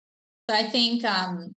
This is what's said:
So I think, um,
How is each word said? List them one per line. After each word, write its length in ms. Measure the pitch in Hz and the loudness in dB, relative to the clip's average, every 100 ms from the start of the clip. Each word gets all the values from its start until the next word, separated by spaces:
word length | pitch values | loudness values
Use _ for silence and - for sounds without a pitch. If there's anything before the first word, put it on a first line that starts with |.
| _ _ _ _ - | _ _ _ _ -2
So 60 | 214 | 0
I 80 | 220 | 2
think, 360 | 254 233 233 | 2 2 2
um, 480 | 233 185 185 175 175 | 0 0 0 -4 -8